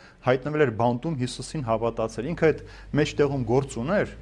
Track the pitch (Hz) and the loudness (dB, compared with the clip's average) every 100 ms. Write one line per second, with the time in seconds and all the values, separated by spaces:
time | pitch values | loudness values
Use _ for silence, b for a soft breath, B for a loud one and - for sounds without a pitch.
0 | B B 131 131 147 151 139 107 120 123 | B B 0 2 0 2 2 4 2 2
1 | 165 143 123 - - 160 117 113 117 113 | -2 -4 -4 -6 -8 -6 0 0 0 -2
2 | 113 - 131 165 160 139 B B B 143 | -4 -4 -6 2 2 2 B B B 0
3 | 151 - 143 139 110 127 135 117 127 202 | 0 2 2 2 2 2 2 -6 -2 0
4 | 117 - | -2 -6